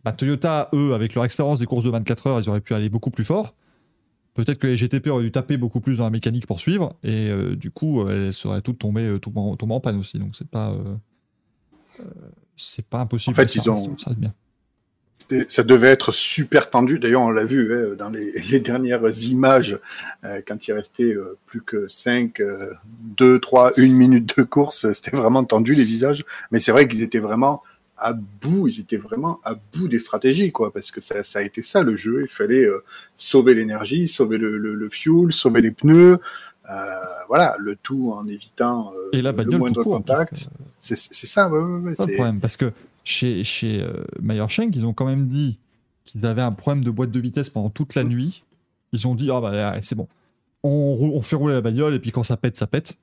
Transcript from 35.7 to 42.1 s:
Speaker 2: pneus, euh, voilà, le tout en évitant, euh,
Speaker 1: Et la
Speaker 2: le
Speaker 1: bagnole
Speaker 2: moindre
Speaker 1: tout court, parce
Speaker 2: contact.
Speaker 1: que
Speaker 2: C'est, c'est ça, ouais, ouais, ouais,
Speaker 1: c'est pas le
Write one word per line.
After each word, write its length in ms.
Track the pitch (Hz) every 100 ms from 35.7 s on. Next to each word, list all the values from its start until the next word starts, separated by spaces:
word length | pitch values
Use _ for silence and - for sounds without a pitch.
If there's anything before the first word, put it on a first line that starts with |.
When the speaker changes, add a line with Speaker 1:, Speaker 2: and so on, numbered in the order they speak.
Speaker 2:
pneus, 480 | - 147 165 180 180 - - - _ -
euh, 40 | 98 98 92 92 - -
voilà, 260 | 143 160 104
le 200 | 104 104
tout 340 | - 135 123
en 140 | 104 104
évitant, 640 | 101 - - 120 120 104 95
euh, 120 | -
Speaker 1:
Et 80 | 131
la 100 | 131
Speaker 2:
le 60 | 110
Speaker 1:
bagnole 220 | 104 85
Speaker 2:
moindre 160 | 123 117
Speaker 1:
tout 80 |
court, 200 | 156 135
parce 220 | 101 139 165
Speaker 2:
contact. 240 | - -
Speaker 1:
que 120 | - - _
Speaker 2:
C'est, 160 | - 113
c'est 280 | - - 127
ça, 220 | - 190
ouais, 100 | 156
ouais, 220 | 170 175
ouais, 160 | 175 160
Speaker 1:
c'est 0 |
pas 100 |
le 60 | 196